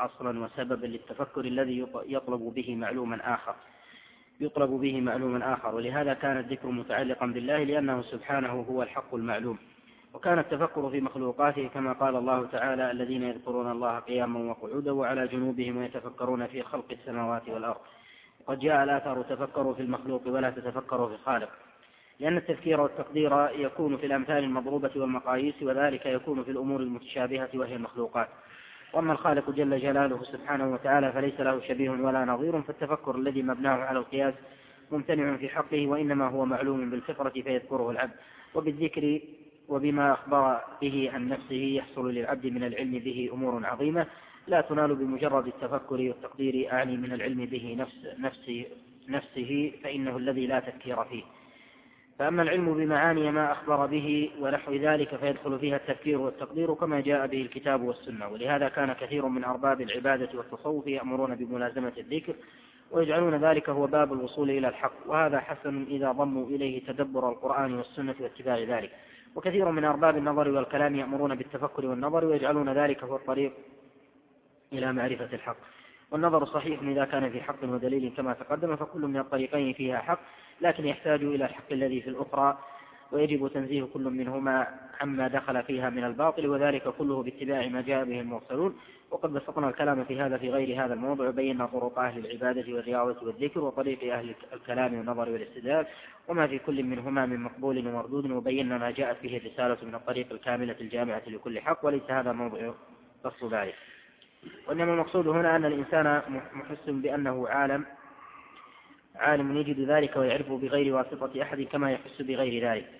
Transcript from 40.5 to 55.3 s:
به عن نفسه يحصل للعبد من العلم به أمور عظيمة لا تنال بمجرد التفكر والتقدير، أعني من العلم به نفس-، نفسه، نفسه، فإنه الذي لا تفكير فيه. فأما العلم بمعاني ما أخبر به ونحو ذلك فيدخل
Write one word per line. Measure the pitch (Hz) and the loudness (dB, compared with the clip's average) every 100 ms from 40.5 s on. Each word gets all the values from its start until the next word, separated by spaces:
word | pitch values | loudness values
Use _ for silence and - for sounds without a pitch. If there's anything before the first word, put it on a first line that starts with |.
| 120 - - | 4 -2 -4
به | 143 139 131 | -2 0 -2
عن | 131 123 | -2 -4
نفسه | 135 - | -4 -4
يحصل | 131 135 135 127 135 127 | -2 0 0 -2 -4 -2
للعبد | 120 113 135 127 | -2 -2 -2 -2
من | 123 | -2
العلم | 123 110 131 127 | -2 -2 -2 -2
به | 123 123 123 | -4 -4 -4
أمور | 127 131 120 104 | -2 -2 0 -2
عظيمة | 120 147 170 160 - - - - | 0 0 2 0 -4 -20 -16 2
لا | 175 | 2
تنال | - 151 147 | 4 4 4
بمجرد | 135 135 131 151 135 123 | 2 0 0 2 2 0
التفكر | - 123 139 - | -4 -4 -4 -2
والتقدير، | 131 127 120 - - 135 131 131 | -2 -2 -2 -10 -4 0 0 0
أعني | 127 131 123 | 0 0 0
من | 123 | -4
العلم | 123 110 127 120 | -2 -2 -2 -4
به | 123 117 120 | -6 -6 -4
نفس-، | 127 - - - | -6 -8 -14 -6
نفسه، | 131 - - 120 123 - - - - | -6 -6 -8 -8 -8 -14 -20 -20 -6
نفسه، | 135 135 139 123 143 147 - | -4 -4 -6 -2 0 0 -4
فإنه | 135 139 131 127 | -8 -4 -4 -2
الذي | 127 131 127 | -2 0 2
لا | 131 | 0
تفكير | 123 - 127 120 | -2 -10 -6 -4
فيه. | 110 120 - - - - - - - - _ - | -4 -6 -12 -20 -20 -20 -20 -20 -20 -20 _ -2
فأما | 143 175 | 0 4
العلم | 165 180 170 | 4 4 4
بمعاني | 156 156 151 165 160 151 | 4 4 6 6 6 4
ما | 151 151 | 2 2
أخبر | 147 - 147 143 | 0 2 2 4
به | 151 147 147 151 151 | 0 2 0 0 -2
ونحو | 139 143 - | 0 0 0
ذلك | 139 151 151 147 131 | 0 4 4 2 -2
فيدخل | 143 | -2